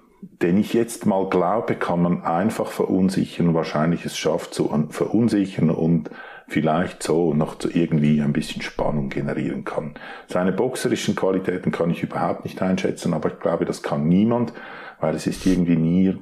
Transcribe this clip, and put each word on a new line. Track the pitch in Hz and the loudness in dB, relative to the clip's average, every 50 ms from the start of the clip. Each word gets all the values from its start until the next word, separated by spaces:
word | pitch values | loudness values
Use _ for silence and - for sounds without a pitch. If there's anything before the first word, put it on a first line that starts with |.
| _ _ _ - | _ _ _ -20
den | - - - - - 87 87 | -20 -16 -6 -2 0 2 4
ich | 104 104 - - | 2 2 2 2
jetzt | 113 113 113 - - - | 0 0 0 -4 -4 0
mal | 107 98 95 95 95 | 0 2 2 0 2
glaube, | 98 90 87 87 101 113 117 - 113 | 2 2 2 2 2 0 0 -2 -2
kann | - - - 87 87 | -2 -2 -2 0 2
man | 87 87 90 - - | 2 2 2 0 0
einfach | 82 82 85 98 113 - - - - | -2 0 2 0 0 0 -2 -4 -4
verunsichern, | - - - - - 95 95 95 95 - - - - - 87 85 80 | -2 -2 0 2 2 2 2 2 2 0 -2 -2 0 0 2 2 2
wahrscheinlich | 82 78 - - 76 78 85 82 76 - | 2 0 0 0 0 2 2 0 0 -2
es | 76 - | -6 -6
schafft | - - 78 78 - - - - | -2 0 0 0 0 -2 -4 -2
zu | - - - | -2 -2 0
an-, | - 76 76 - | 0 -2 -2 -2
verunsichern | - - - - - 107 120 110 110 101 95 95 - - - 78 | -2 -4 -2 0 2 2 2 4 4 2 2 0 0 0 2 2
und | 80 - 80 82 85 80 - - - - - - - - - | 2 2 2 2 2 2 0 -2 -12 -16 -18 -18 -18 -20 -10
vielleicht | - - 80 76 78 78 - 92 - - - | -4 -2 0 2 2 2 2 0 -2 -4 -6
so | - - 78 82 85 82 73 | -2 0 2 2 4 2 2
noch | 76 78 - - | 2 0 -2 -4
zu | - - - | -4 -4 -2
irgendwie | - 85 85 82 80 76 73 76 76 76 | 0 2 2 2 2 2 4 4 4 4
ein | 71 71 73 | 2 2 0
bisschen | 78 76 - - - | 0 -2 -4 -6 -8
Spannung | - - - - - 69 73 73 69 - | -10 -8 -4 -4 -2 -2 0 -2 -2 -4
generieren | - - 143 139 131 - - 139 - - - | -4 -4 -4 -2 -2 -2 -2 -4 -4 -6 -8
kann. | - - - 78 73 - - - - - - - | -8 -6 -6 -6 -8 -8 -14 -16 -16 -16 -16 -10
Seine | - - 90 92 95 | -4 -2 0 0 0
boxerischen | 95 95 117 131 127 - - 123 113 - - - 101 | 2 0 0 -2 -2 -2 -2 0 0 0 0 -2 -2
Qualitäten | - - 95 95 92 92 - 90 - - - | 0 2 2 2 2 0 -2 -2 -2 -2 -2
kann | - - 85 85 | 0 0 0 0
ich | 82 - - | 0 -2 -4
überhaupt | - - - 85 90 - - - | -4 -2 -2 -2 -2 -2 -4 -6
nicht | 90 - - | -10 -6 -2
einschätzen, | 95 92 92 90 - 98 95 - - 87 82 | 0 0 2 2 0 0 -2 -2 -2 -2 -2
aber | 80 - 87 | 0 -2 -4
ich | - - | -4 -2
glaube, | - 95 85 82 - | -2 0 0 0 0
das | - 85 - | -2 -4 -6
kann | - - 78 73 73 | -4 -4 -2 0 2
niemand, | 80 87 95 107 117 120 120 120 113 - - - - - - - - - - | 4 4 6 6 4 4 2 0 -2 -6 -10 -16 -16 -16 -16 -16 -18 -8 -4
weil | - 78 78 | -2 -2 -2
es | 80 - | -2 -2
ist | 95 - - - | -4 -4 -2 0
irgendwie | 95 92 90 87 85 85 | 2 2 4 4 4 4
nie, | 80 80 82 87 92 95 95 92 98 | 4 4 4 4 4 4 2 2 0